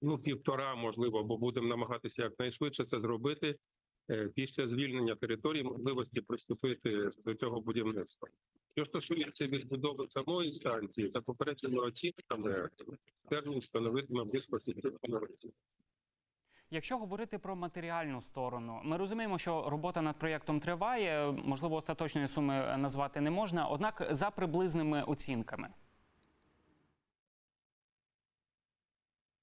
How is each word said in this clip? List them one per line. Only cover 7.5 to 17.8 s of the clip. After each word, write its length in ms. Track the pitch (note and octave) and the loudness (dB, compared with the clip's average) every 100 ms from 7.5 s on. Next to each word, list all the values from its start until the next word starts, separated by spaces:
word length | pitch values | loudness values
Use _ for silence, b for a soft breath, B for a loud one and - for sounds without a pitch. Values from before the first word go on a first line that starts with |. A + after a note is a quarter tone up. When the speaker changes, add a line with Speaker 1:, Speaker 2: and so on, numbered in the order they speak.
| A#2 | 0
Speaker 1:
будівництва. 680 | A2+ A2+ A2 A2 - - - _ _ _ _ - | 0 2 2 0 -4 -8 -14 _ _ _ _ -4
Що 80 | |
стосується 640 | C#3+ E3 D3 E3+ D3 - C#3 | -2 -2 0 0 0 0 0
відбудови 600 | C3+ B2 C3+ D3 C#3 - | 0 -2 0 0 0 -4
самої 440 | C3+ C#3+ F3 D#3+ | -2 0 0 0
станції, 580 | - C3 A2+ G2+ - G2+ | -2 -2 0 -2 -2 0
за 100 | B2 | 0
попередніми 580 | A#2+ A#2+ D3 C#3 C3+ B2 | -2 -2 -2 -2 0 0
оцінками, 880 | A#2+ A#2+ E3+ - - A2+ G#2+ F#2+ E2+ - - - _ _ - | 0 0 -4 -4 -6 -2 0 0 -2 -6 -16 -16 _ _ -4
термін 320 | D3 D3 C#3 | -2 -2 -4
становитиме 640 | - A2+ A#2 B2+ C#3 B2 | -2 0 2 0 0 -2
близько 340 | G#2+ B2+ - A2+ | 0 -2 -2 -4
шести 340 | - G#2+ C3+ - | -4 -4 -4 -4
років. 500 | G#2+ A2+ G#2+ - E2+ - _ _ _ _ _ _ _ _ _ b b | -4 -4 -4 -12 -18 -20 _ _ _ _ _ _ _ _ _ b b
Speaker 2:
Якщо 240 | D#3+ - B3+ | -6 -2 -4
говорити 400 | G3+ G3+ A3+ G#3 | -4 -6 -6 -6
про 180 | F#3+ F#3 | -4 -4
матеріальну 640 | F3 F3 | -4 -6